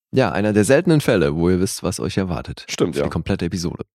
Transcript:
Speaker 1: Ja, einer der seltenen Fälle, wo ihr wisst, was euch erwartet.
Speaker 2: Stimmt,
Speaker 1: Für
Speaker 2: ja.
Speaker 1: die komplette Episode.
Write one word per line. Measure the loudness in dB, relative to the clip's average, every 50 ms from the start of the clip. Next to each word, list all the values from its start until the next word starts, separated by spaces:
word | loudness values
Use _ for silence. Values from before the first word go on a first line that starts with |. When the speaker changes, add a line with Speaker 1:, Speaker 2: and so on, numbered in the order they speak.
| _ _
Speaker 1:
Ja, | 0 0 0 0 0
einer | 0 0 2
der | 4 4 4
seltenen | 4 4 4 4 4 2 2
Fälle, | 2 2 2 2 2 2 0
wo | 0 2 2
ihr | 2 2
wisst, | 0 -2 -4 -4 -6
was | -6 -4 -4
euch | -6 -4 -4
erwartet. | -4 -4 -4 -4 -8 -8 -10 -14 -14 -12
Speaker 2:
Stimmt, | -6 -2 -2 0 0 0
Speaker 1:
Für | -2
Speaker 2:
ja. | -2
Speaker 1:
die | -2
komplette | -2 -4 -2 -2 -2 -2 -2
Episode. | -4 -4 -4 -6 -6 -8 -10 -14 _